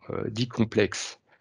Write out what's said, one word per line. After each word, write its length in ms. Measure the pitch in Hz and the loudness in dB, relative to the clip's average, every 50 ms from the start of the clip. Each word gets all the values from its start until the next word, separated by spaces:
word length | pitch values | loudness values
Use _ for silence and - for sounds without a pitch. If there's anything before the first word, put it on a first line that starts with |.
| - - | -10 -8
euh, 180 | - - - - | -6 -4 -4 -4
dits 220 | 107 110 123 127 | -2 -2 -2 -2
complexes. 720 | - - 110 110 - 110 104 95 - - - - - - _ _ _ _ | 2 0 0 2 4 4 4 4 2 -4 -8 -10 -12 -16 _ _ _ _